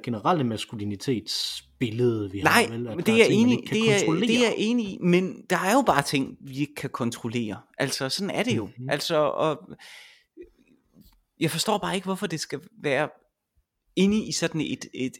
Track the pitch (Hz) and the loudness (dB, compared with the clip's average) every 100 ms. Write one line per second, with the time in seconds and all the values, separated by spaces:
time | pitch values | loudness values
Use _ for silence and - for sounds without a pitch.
0 | - 113 135 180 123 107 - 113 104 101 | -4 -4 0 2 0 -2 -6 -8 -6 -4
1 | - 117 - - - - - _ 120 110 | -2 -4 -2 -6 -6 -8 -14 _ -4 2
2 | 123 113 101 98 147 196 214 117 120 180 | 2 2 -2 0 4 4 2 -2 -6 -4
3 | 180 226 220 202 240 247 - 214 226 202 | 2 6 6 6 4 4 0 0 4 4
4 | 165 165 226 233 233 - 208 240 208 - | 2 2 2 2 2 2 0 0 -2 -2
5 | 175 175 185 - - 175 180 247 220 143 | 4 4 2 -4 -4 -2 2 4 4 2
6 | 143 143 135 - 139 135 147 - 139 - | 2 0 -2 -6 -12 -6 -4 -4 -8 -4
7 | 120 120 117 120 110 98 - - 135 - | -4 -4 -6 -4 -4 -6 -12 -4 -4 -2
8 | 135 - 196 - 220 214 98 - 131 147 | -4 -4 -4 -2 -2 -2 -4 -10 -6 -4
9 | - 160 147 - 156 143 - - - - | 0 0 0 0 -2 -2 -8 -20 -20 -20
10 | - - _ - - _ _ _ _ _ | -20 -20 _ -20 -20 _ _ _ _ _
11 | - _ _ _ 165 160 214 208 180 185 | -20 _ _ _ -2 0 0 0 0 -4
12 | 185 190 202 160 - 139 - - 147 135 | -4 -4 -4 -6 -6 -10 -12 -8 -2 0
13 | 151 - _ _ _ _ _ _ _ - | 0 -6 _ _ _ _ _ _ _ 2
14 | 196 214 170 151 170 160 - 135 - - | 2 2 -2 -4 -2 -2 -4 -6 -8 -6
15 | 127 - | -6 -8